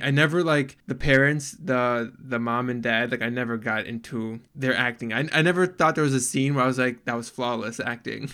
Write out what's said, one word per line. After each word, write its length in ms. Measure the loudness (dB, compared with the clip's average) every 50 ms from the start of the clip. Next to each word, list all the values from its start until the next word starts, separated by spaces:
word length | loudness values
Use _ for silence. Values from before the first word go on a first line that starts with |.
| 0
I 80 | 2
never, 320 | 4 4 4 4 2 2 2
like, 320 | 2 2 2 0 -2 -8 _ _
the 60 | -8 -6
parents, 560 | -2 2 4 6 6 6 4 2 0 -4 -8 -12
the, 580 | -8 -4 0 0 2 2 2 0 0 -2 -6 -10 -16
the 180 | -8 -4 -4
mom 300 | -2 0 0 0 0 -2 -2
and 140 | -4 -2 -2
dad, 280 | 0 0 0 0 -2
like, 100 | -2 -2
I 80 | -2 -4
never 260 | -2 -4 -4 -4 -4
got 300 | -4 -2 -2 -2 -2 -4
into 560 | -6 -8 -10 -10 -8 -6 -6 -6 -6 -8 -12 -14 _ _
their 220 | -2 0 0 2
acting. 380 | 2 0 0 -2 -6 -6 -4 -2
I, 160 | -2 -2 2
I 100 | 2 4
never 240 | 4 4 4 4 2
thought 280 | 2 2 2 2 4 4
there 80 | 4 2
was 100 | 4 2
a 60 | 2
scene 340 | 0 0 0 0 2 2 2
where 120 | 2 2
I 20 |
was 100 | 2 2
like, 280 | 2 0 0 -2 -4 _
"That 100 | -6 -6
was 140 | -6 -6 -8
flawless 500 | -8 -6 -4 -4 -2 -4 -6 -6 -6 -6
acting." 480 | -6 -6 -6 -6 -8 -10 -8 -8 -10 -6